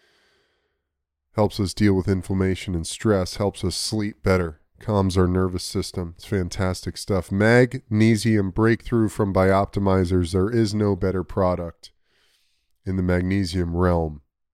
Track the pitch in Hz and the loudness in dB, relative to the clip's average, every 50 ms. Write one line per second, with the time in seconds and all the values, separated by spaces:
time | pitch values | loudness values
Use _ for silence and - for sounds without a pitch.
0 | _ _ _ _ _ _ _ _ _ _ _ _ _ _ _ _ _ _ _ _ | _ _ _ _ _ _ _ _ _ _ _ _ _ _ _ _ _ _ _ _
1 | _ _ _ _ _ _ _ - 104 101 - - 104 90 - - 107 104 98 95 | _ _ _ _ _ _ _ 0 0 0 0 -2 -4 -4 0 0 2 2 2 2
2 | 87 - 98 92 90 - 101 95 95 95 95 - - - 90 85 82 - - - | 0 0 -2 -2 -2 -4 -2 0 0 0 -2 -4 -6 -6 -6 -6 -6 -8 -10 -4
3 | - 113 104 95 92 90 - - 104 98 92 - - 92 82 - - - - 107 | 0 0 2 2 0 -2 -4 -4 -4 -4 -4 -4 -6 -6 -4 -4 -6 -6 -4 -4
4 | 107 104 - - - 104 95 92 87 82 76 - _ _ _ _ - - 107 101 | -4 -6 -8 -4 0 0 2 2 0 -2 -6 -10 _ _ _ _ -6 -2 0 0
5 | 95 95 87 95 90 90 90 92 92 92 90 92 - - - 98 87 - - 95 | 0 2 2 2 2 2 2 2 0 0 -2 -4 -8 -6 -6 -6 -6 -6 -8 -8
6 | 90 85 85 - - - - 98 90 85 - - 98 92 90 - - - 85 - | -8 -8 -12 -16 -10 -6 -4 -4 -4 -4 -4 -4 -2 -2 -4 -4 -8 -10 -12 -10
7 | - - 104 92 87 - 98 98 104 110 117 123 127 120 - 131 - _ 110 107 | -6 -4 -4 -4 -2 -2 0 2 4 6 6 6 6 4 0 -6 -8 _ 0 2
8 | 110 113 117 104 101 117 110 104 98 95 87 113 110 113 117 - - - 120 117 | 4 4 4 2 2 2 2 2 0 -2 -2 0 2 2 2 0 -2 -2 0 0
9 | 110 101 - - 110 98 92 95 92 95 98 98 101 - - 101 101 98 92 95 | 0 0 0 -2 -2 0 2 2 4 4 4 2 0 0 -2 -2 0 2 2 2
10 | 92 87 92 92 87 82 87 95 92 104 120 117 113 101 104 107 107 101 101 90 | 2 2 2 0 0 0 0 0 0 2 2 0 0 0 0 0 0 0 0 0
11 | 98 95 92 92 87 - - 104 95 90 90 87 85 85 - _ - - _ _ | -2 -2 -2 -4 -6 -6 -4 -2 0 0 0 -2 -6 -10 -14 _ -20 -20 _ _
12 | _ _ _ _ _ _ _ _ _ _ _ _ _ _ _ _ _ 98 92 95 | _ _ _ _ _ _ _ _ _ _ _ _ _ _ _ _ _ -4 -4 -2
13 | 92 90 90 90 90 92 95 101 98 87 87 95 87 85 85 87 90 90 87 85 | 0 0 0 0 0 0 0 0 -2 -2 -2 -2 -2 -2 0 2 2 2 2 2
14 | 82 80 76 71 - _ _ _ _ _ | 0 -2 -6 -10 -18 _ _ _ _ _